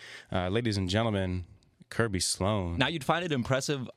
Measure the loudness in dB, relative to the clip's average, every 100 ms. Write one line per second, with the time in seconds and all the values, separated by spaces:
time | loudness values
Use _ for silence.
0 | -18 -18 -4 -2 0 2 2 2 2 2
1 | 2 2 0 -2 -6 -16 _ _ -14 -4
2 | -2 0 -2 0 0 0 -2 0 0 0
3 | 2 2 2 0 2 0 0 -4 -4